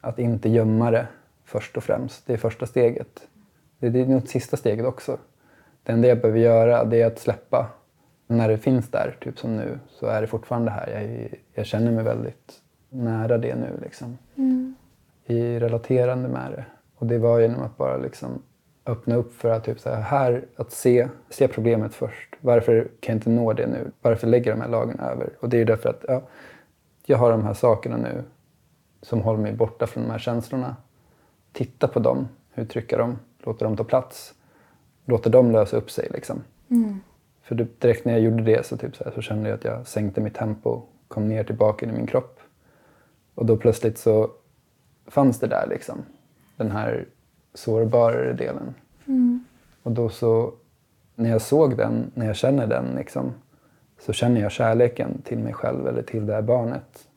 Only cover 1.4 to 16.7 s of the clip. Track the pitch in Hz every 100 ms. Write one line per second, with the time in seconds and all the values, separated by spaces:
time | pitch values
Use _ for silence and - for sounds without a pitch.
1.4 | _ 123 - - - - 123 - - 120
2.4 | 113 - 123 - 120 123 120 - - _
3.4 | _ _ _ _ 123 123 127 131 127 131
4.4 | - 127 120 107 123 123 - 127 _ _
5.4 | _ _ _ _ - 117 123 117 113 110
6.4 | 117 113 113 120 117 117 113 113 - 113
7.4 | _ 127 117 - _ _ _ _ _ 117
8.4 | 110 110 135 131 - - 123 - - 123
9.4 | 120 110 - 120 - _ 117 110 110 113
10.4 | - 120 117 104 - 107 107 117 113 -
11.4 | _ - 107 107 117 113 113 117 117 -
12.4 | _ - _ _ _ 131 120 110 113 117
13.4 | 120 123 117 - - - 120 123 _ -
14.4 | 262 254 254 262 _ _ _ _ - 117
15.4 | 120 120 117 117 113 127 123 127 127 127
16.4 | 131 - -